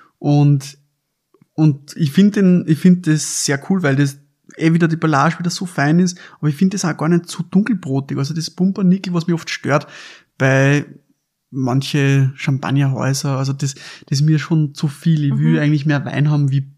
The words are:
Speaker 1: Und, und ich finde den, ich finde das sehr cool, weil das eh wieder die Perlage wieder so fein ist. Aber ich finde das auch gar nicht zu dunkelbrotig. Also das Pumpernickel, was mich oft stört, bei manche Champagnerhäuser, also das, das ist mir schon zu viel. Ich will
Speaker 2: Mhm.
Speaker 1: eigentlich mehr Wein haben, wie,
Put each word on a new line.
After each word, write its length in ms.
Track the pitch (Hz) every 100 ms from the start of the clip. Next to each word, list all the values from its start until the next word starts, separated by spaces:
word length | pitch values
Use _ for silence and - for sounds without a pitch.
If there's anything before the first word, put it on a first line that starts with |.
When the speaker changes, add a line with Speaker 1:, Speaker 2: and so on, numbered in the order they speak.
| _ _
Speaker 1:
Und, 580 | 147 147 143 139 - - _ _ _ _ _ _ _
und 420 | - 156 139 - -
ich 160 | 147
finde 300 | 190 202 202
den, 220 | 190 180 139
ich 100 | 156
finde 340 | 185 180 160
das 340 | 156 - - -
sehr 120 | 139 -
cool, 120 | 190
weil 140 | 147 135
das 220 | 139 139 _ _ _ -
eh 160 | 160
wieder 120 | 170 170
die 120 | 165
Perlage 400 | 160 143 151 165
wieder 100 | 175
so 160 | -
fein 340 | 180 - 143 170
ist. 200 | 180 180 - -
Aber 80 | 147
ich 80 | 143
finde 180 | 190
das 100 | 196
auch 100 | 175 143
gar 100 | 151
nicht 160 | 175
zu 180 | 170 -
dunkelbrotig. 760 | 170 185 214 202 139 135 139 135
Also 160 | 139
das 160 | 160 156
Pumpernickel, 640 | - 185 196 185 190 190
was 140 | 175 170
mich 60 |
oft 140 | 165 -
stört, 380 | - 127 147 - - - - _ -
bei 480 | 135 131 139 143 - - _ _ _ _ _
manche 800 | 131 131 131 135 147 139 139 135 135
Champagnerhäuser, 1000 | - 135 - 139 135 131 131 135 143 135
also 160 | 135
das, 220 | 139 139
das 460 | - - - - 139
ist 20 |
mir 160 | 151 156
schon 340 | - 160 151
zu 140 | 143 151
viel. 380 | - 170 160
Ich 120 | 143 139
will 180 | 160
Speaker 2:
Mhm. 40 | 160
Speaker 1:
eigentlich 260 | 147 151
mehr 200 | 151 143
Wein 260 | - 127 147
haben, 220 | 147 143
wie, 200 | 139 139